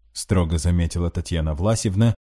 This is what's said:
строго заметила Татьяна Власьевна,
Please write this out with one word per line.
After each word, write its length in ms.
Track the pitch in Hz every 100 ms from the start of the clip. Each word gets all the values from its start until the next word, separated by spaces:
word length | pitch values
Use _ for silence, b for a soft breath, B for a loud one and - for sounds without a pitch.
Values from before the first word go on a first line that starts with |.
| _ -
строго 400 | - 92 82 82
заметила 520 | 90 87 85 85 87
Татьяна 440 | - - 85 80
Власьевна, 600 | 73 98 113 110 95 117 101